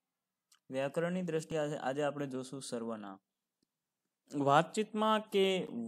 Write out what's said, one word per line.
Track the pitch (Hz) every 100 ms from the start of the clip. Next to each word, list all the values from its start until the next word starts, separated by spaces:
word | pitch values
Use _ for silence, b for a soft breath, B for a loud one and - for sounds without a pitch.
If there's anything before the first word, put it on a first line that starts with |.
| _ _ _ _ _ _ -
વ્યાકરણની | 131 139 165 170 180
દ્રષ્ટિએ | 175 156 156 160
આજે, | 147 151
આજે | 127 139
આપણે | 143 143 139
જોશું | 127 127 139
સર્વનામ. | - 120 113 110 101 95 _ _ _ _ _ _ _ _ _ _ _ 143
વાતચીતમાં | 139 147 170 214 214 214 220 214
કે | 214 196 190 185 - 123